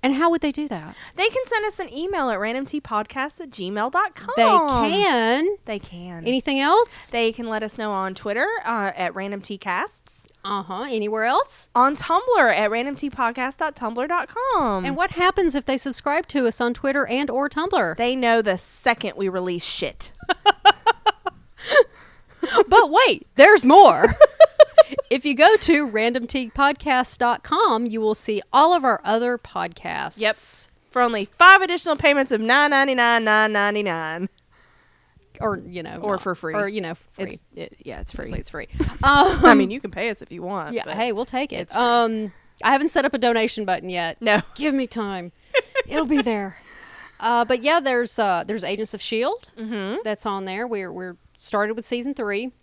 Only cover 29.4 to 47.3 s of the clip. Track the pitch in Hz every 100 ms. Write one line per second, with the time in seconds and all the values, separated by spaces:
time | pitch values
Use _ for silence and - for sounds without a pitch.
29.4 | - - 175 170 175 - - - 214 214
30.4 | - - - _ _ 254 247 226 202 _
31.4 | 349 392 370 339 - 294 311 285 269 226
32.4 | 220 262 294 277 277 262 240 233 220 214
33.4 | 214 208 202 208 202 165 160 165 190 _
34.4 | _ _ _ _ _ _ _ _ _ -
35.4 | 214 196 175 180 160 165 208 196 196 175
36.4 | 165 175 202 208 175 170 _ - 196 202
37.4 | _ - 165 - - 107 - - - 175
38.4 | - 156 - - - - 269 285 359 370
39.4 | 311 214 190 233 - - 220 208 - 175
40.4 | 175 196 151 233 - 190 240 208 254 254
41.4 | 285 - - - 240 240 233 220 214 -
42.4 | _ _ 220 269 302 - 254 262 240 233
43.4 | 220 - 202 180 185 180 170 - 233 208
44.4 | - - 302 269 254 226 202 190 175 _
45.4 | _ 554 - 539 - 294 294 294 233 214
46.4 | 196 - - - - - - _ 226